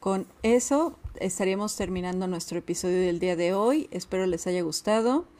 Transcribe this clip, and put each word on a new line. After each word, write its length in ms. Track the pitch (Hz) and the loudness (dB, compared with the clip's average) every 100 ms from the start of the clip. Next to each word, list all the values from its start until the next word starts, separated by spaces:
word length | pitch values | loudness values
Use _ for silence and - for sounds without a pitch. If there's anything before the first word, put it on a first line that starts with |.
con 260 | 196 190 - - | -2 -2 -4 -2
eso 540 | 220 240 240 277 330 - - - | 4 4 4 2 2 -2 -14 -6
estaríamos 580 | 190 - 190 190 208 - | -6 0 0 0 -2 -4
terminando 500 | 190 180 180 185 185 | -4 -2 -2 -2 -2
nuestro 320 | 175 - 170 | -4 -4 -8
episodio 420 | - 175 185 180 | -4 -4 0 2
del 180 | 185 170 | 2 2
día 180 | 180 175 | 0 0
de 180 | 175 | 2
hoy. 340 | 196 220 302 - | 2 2 2 -2
Espero 360 | 185 - 185 185 | -8 -6 -2 0
les 200 | 165 - | 0 -2
haya 160 | 180 | -2
gustado. 640 | 170 156 - 214 226 277 349 - | -2 -2 0 2 4 2 -2 -14